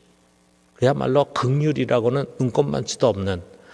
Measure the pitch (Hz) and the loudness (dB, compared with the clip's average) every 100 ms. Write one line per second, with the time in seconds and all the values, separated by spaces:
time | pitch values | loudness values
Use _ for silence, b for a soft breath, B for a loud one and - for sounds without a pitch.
0 | _ _ _ _ _ _ _ - 127 139 | _ _ _ _ _ _ _ -2 0 0
1 | 131 139 143 - 123 139 151 135 120 123 | 0 2 0 0 0 0 0 0 0 2
2 | 113 135 135 - 127 127 143 143 - - | 2 0 -4 -2 -2 0 0 -2 -4 0
3 | 123 98 98 90 90 - B | 2 2 -2 -4 -8 -20 B